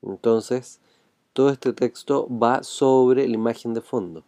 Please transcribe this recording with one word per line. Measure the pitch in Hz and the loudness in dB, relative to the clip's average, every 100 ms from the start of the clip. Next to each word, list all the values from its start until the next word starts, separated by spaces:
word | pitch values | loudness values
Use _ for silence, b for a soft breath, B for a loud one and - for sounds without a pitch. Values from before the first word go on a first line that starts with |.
Entonces, | 101 98 117 113 107 123 123 - _ _ _ _ _ | -12 -4 0 0 0 -6 -6 -20 _ _ _ _ _
todo | - 135 | 0 2
este | 135 131 | 2 -4
texto | - 123 - - 139 - | -2 -4 -4 -4 -2 -2
va | 120 117 131 | 0 0 0
sobre | 131 - 139 131 127 131 135 | -4 0 4 6 4 4 0
la | 113 | -2
imagen | 113 113 117 | -2 -4 -6
de | 113 | -8
fondo. | 113 123 90 80 | -6 -6 -6 -12